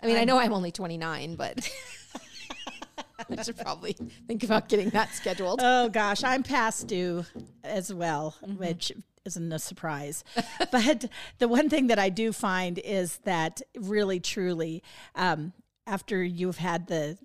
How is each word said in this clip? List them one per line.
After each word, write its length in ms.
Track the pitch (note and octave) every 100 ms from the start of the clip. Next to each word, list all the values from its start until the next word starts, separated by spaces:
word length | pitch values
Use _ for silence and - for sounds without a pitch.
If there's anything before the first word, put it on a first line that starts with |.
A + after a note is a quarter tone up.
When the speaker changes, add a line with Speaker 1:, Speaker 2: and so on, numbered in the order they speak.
Speaker 1:
I 40 | A3+
mean, 100 | A#3
I 40 |
Speaker 2:
I'm 60 | A#3
Speaker 1:
know 120 | C4
I'm 140 | A#3+
only 180 | G3+ F3
twenty-nine, 680 | - F3 E3 D#3+ D3+ D3+ E3+
but 300 | C#3+ - -
<laughs> 1600 | C5+ - - - - - - - - C#4+ - C#4+ - - - -
I 120 | A3+
should 140 | A3 A#3
probably 400 | A#3 D3+ F3 - - - -
think 160 | A3+
about 240 | A3 A3 -
getting 220 | G#3 G3+
that 240 | G#3 G#3+
scheduled. 460 | - G3 F#3 F#3 A#3+
Speaker 2:
Oh, 260 | B3 B3+ A#3+
gosh, 340 | G#3+ G#3 G3+
I'm 200 | B3+ C4+
past 440 | B3+ C4+ A3 - -
due 380 | F#3 F3+ F3 E3+ - - -
as 280 | C#3+ G3+ F#3
well, 440 | F3+ E3+ D3 D#3 -
Speaker 1:
Mm-hmm. 140 | F#3+ G3
Speaker 2:
which 340 | F3+ E3+ - - - _
isn't 280 | F#3 E3+ E3
a 60 | D#3
surprise. 640 | - F3+ E3 C#3+ D3 D#3 - - -
<laughs> 240 | - -
But 360 | B3+ A3+ C4 B3+ - - -
the 100 | A#3+
one 220 | A#3+ D4+
thing 160 | D4+ B3+
that 120 | G#3
I 100 | F#3+
do 200 | F#3 A3+
find 460 | G#3 G3+ F#3 F3+ F3
is 400 | - G3 F3 -
that 380 | G3+ E3+ D#3+ - - B3+
really, 440 | F#3+ G#3+ G3+ F#3
truly, 640 | - - F3+ E3 D#3+ D#3+ - - -
um, 380 | - F3+ D#3 D#3 - _ _ -
after 360 | G3 - G3
you've 360 | F3+ E3+ F3+ E3
had 280 | F3 E3+ E3+
the, 320 | E3 D3 F3